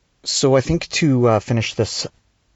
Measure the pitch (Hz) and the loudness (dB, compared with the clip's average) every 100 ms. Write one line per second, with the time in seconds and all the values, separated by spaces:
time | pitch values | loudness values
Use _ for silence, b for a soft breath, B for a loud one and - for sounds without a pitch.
0 | _ _ - - 139 131 - 165 - - | _ _ -8 -2 2 2 2 -2 -4 -2
1 | 160 131 120 110 - 117 107 - 110 - | 0 2 2 2 0 -2 -2 -4 -4 -6
2 | - _ _ _ _ | -10 _ _ _ _